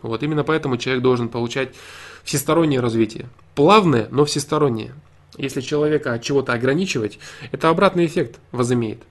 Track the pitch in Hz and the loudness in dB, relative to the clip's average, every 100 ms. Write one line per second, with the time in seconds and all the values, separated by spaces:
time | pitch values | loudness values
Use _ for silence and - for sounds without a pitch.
0 | 113 113 147 156 147 160 156 123 131 131 | -6 -4 -2 -2 0 -2 -2 -4 -2 0
1 | 127 123 117 117 117 135 131 - - - | 2 2 0 -4 -4 -4 -6 -8 -20 -20
2 | - - - 147 - 160 160 131 123 113 | -20 -18 -6 -4 2 2 4 2 2 2
3 | 110 - - - - - 147 214 180 123 | 0 -2 -14 -18 -12 2 6 6 6 2
4 | 107 127 147 147 139 151 147 110 117 135 | 2 0 0 0 -2 0 0 0 -8 -14
5 | - - _ - 139 139 123 147 151 151 | -20 -20 _ -10 -6 -6 -4 -2 0 0
6 | 143 117 - 139 131 120 127 147 190 131 | -2 -6 0 0 0 0 0 0 0 -2
7 | 107 - - - 131 - 165 165 196 180 | -4 -6 -20 -18 -12 -2 0 4 2 2
8 | 170 - 131 - _ 123 123 123 113 104 | 0 0 -4 -8 _ -4 0 0 0 -6
9 | - | -16